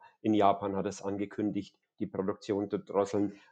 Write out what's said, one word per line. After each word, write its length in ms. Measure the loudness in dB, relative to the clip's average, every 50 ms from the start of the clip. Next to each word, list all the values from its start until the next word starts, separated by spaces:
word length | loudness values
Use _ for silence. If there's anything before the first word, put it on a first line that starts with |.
| -20 -20 _ _
in 140 | 0 2 4
Japan 420 | 6 6 6 4 4 0 -4 -4
hat 100 | -2 -4
es 160 | -4 -6 -6
angekündigt, 760 | -6 -6 -4 -4 -4 -6 -4 -2 -2 -2 -2 -4 -6 -8 _ _ _ _ _ -8
die 80 | -8
Produktion 640 | -6 -4 -4 -2 -2 -4 -6 -2 -2 -2 -2 -2 -2
zu 100 | -4 -4
drosseln. 560 | -4 -2 0 0 2 2 2 0 0 0 -2 -8 -20 _